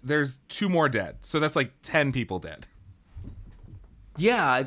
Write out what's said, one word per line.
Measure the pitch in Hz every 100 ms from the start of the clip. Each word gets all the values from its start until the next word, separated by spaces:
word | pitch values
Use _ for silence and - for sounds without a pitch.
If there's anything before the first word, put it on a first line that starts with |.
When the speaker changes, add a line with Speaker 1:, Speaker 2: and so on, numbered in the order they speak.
Speaker 1:
there's | 127 151 139 - -
two | - 202
more | 170 147
dead, | 113 87 -
so | - 160
that's, | 151 151
like, | 123 -
ten | - 160 139
people | 131 110 92
dead. | 80 76 - - - - _ - - - - - - - - - - -
Speaker 2:
Yeah, | 190 240 151 127